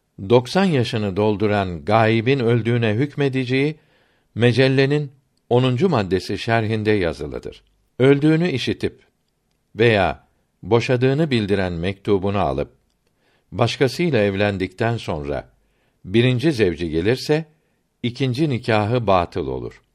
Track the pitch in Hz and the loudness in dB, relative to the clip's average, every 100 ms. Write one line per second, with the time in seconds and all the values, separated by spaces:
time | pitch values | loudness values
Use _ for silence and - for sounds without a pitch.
0 | _ - 98 120 123 185 196 139 113 113 | _ -10 2 2 2 0 2 0 0 -2
1 | 104 92 107 101 104 104 92 85 71 110 | -2 0 0 0 0 0 -2 -6 0 2
2 | 110 113 113 139 117 120 110 120 113 104 | 4 2 0 0 2 0 0 0 0 -2
3 | 143 - 139 131 123 135 147 156 _ _ | -2 -2 -2 -2 -2 0 -2 -4 _ _
4 | _ _ _ 104 120 120 135 135 135 147 | _ _ _ 0 2 4 4 4 2 0
5 | 143 _ _ _ - 120 131 123 185 131 | -4 _ _ _ 0 2 2 2 2 2
6 | 92 92 - 101 - 117 107 110 107 107 | 0 -2 -2 -8 -2 0 0 -2 0 2
7 | 85 71 73 62 - - _ _ _ - | 0 -4 -10 -10 -12 -18 _ _ _ 2
8 | 131 143 151 160 175 127 113 98 - - | 4 4 4 2 0 -2 -4 -4 -6 -8
9 | _ _ _ _ _ _ _ 98 117 104 | _ _ _ _ _ _ _ 0 2 4
10 | 85 - _ _ _ _ 90 117 117 123 | 2 -2 _ _ _ _ -2 0 0 0
11 | 127 139 147 120 98 98 92 82 90 98 | 0 0 0 0 0 -2 -2 -4 -6 -6
12 | - 98 98 101 78 67 69 _ _ _ | -2 -2 0 -2 -2 -2 -6 _ _ _
13 | _ _ _ _ _ 92 117 - 135 - | _ _ _ _ _ -2 -2 0 -2 0
14 | 175 120 101 98 104 98 92 - 117 117 | 0 2 2 2 0 0 -6 -4 -4 -4
15 | - 80 71 69 - _ _ _ _ _ | -6 -6 -6 -8 -10 _ _ _ _ _
16 | 90 110 127 127 156 120 95 78 85 80 | -2 2 2 2 0 2 0 0 -2 0
17 | 95 127 - 156 160 _ _ _ _ - | 0 -2 0 -2 -2 _ _ _ _ -10
18 | 120 120 131 123 160 117 - 107 104 123 | -8 -4 -4 -2 -2 -2 0 0 2 0
19 | 101 92 85 95 69 64 58 - _ | 2 2 0 -6 -6 -6 -10 -14 _